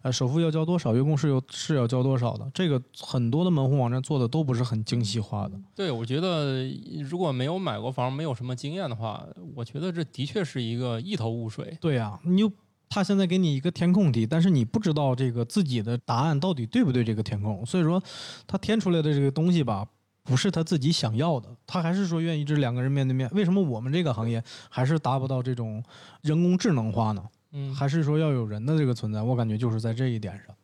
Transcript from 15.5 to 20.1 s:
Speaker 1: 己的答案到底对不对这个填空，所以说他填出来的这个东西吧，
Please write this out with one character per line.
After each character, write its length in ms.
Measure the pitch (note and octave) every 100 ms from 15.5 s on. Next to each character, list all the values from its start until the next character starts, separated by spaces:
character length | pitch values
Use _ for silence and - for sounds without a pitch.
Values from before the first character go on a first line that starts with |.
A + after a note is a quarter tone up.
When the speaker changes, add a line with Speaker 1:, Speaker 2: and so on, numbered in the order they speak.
| G#3
Speaker 1:
己 200 | D#3 A#2+
的 160 | G#2+ A#2+
答 200 | - A#2+
案 220 | D#3 C#3+
到 140 | F#3
底 120 | D3+ A2+
对 200 | A#3+ G3
不 60 |
对 120 | B2
这 100 | A2+
个 80 | G#2+
填 200 | G#2 G#2
空， 240 | G#2 G2 A#2
所 120 | F#3
以 60 |
说 180 | D#3+ F3+ - - - - -
他 100 | G3
填 200 | - A3
出 120 | F#3+
来 100 | E3+
的 120 | D3+
这 60 | C#3+
个 100 | C#3
东 220 | C3+ E3+
西 100 | F3
吧， 240 | B2 G2+ G#2+ _ _